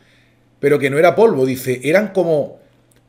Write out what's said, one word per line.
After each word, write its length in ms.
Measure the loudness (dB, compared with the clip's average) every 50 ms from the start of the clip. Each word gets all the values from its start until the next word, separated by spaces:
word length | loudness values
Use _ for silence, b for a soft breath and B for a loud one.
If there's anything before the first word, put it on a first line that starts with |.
| b b b b b b b b b b _ _
pero 200 | -2 0 0 0
que 120 | 0 -2
no 80 | 0 2
era 180 | 2 2 4
polvo", 300 | 4 2 2 2 0 0
dice, 340 | -2 -2 -4 -6 -6 -6 -4
"eran 260 | -2 0 0 0 0 -2
como 500 | -2 -2 0 0 0 -2 -2 -6 -10 b b b b b b b b _ _